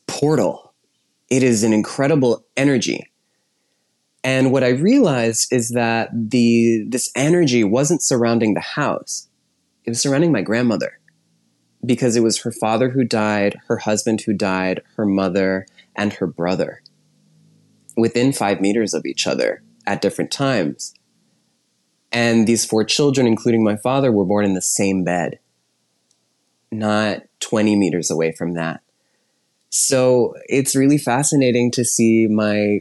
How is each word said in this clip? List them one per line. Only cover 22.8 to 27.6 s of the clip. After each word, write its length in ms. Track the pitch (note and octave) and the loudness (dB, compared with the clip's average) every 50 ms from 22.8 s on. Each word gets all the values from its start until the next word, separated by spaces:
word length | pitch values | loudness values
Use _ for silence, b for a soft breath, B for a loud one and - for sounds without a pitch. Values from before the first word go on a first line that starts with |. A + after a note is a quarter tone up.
| G#2+ | 0
children, 420 | - - - D3 C#3+ C3+ C3+ B2+ | 0 0 0 2 2 2 2 2
including 380 | A#2 A2+ G#2 - B2 A#2 A2+ A2 | 2 2 2 2 0 2 2 2
my 120 | G#2 G#2 | 2 0
father, 360 | G#2+ - B2 C3 C#3 C3+ B2+ | -2 -2 -2 0 2 2 2
were 120 | A2 G2+ F#2+ | 2 2 2
born 200 | F2+ G#2 G#2 G#2 | 2 2 0 2
in 100 | G2 F#2+ | 0 0
the 80 | F#2 | -2
same 400 | - - - - G2+ G2 F#2+ F#2 | -2 -4 -2 0 0 0 0 -2
bed, 360 | F2+ F2 F2 F2 D#2 A#1+ - - _ _ _ _ _ _ _ _ _ _ _ _ _ _ _ _ _ _ _ _ _ _ _ _ _ _ | -2 -2 -2 -2 -4 -4 -8 -12 _ _ _ _ _ _ _ _ _ _ _ _ _ _ _ _ _ _ _ _ _ _ _ _ _ _
not 520 | A2+ G#2+ G#2+ G#2+ G#2+ G#2+ G#2+ G#2 G2 - - _ _ _ | -8 -4 -2 -2 0 0 -2 -2 -4 -6 -10 _ _ _
twenty 340 | - - B2 A2 | -6 -4 0 0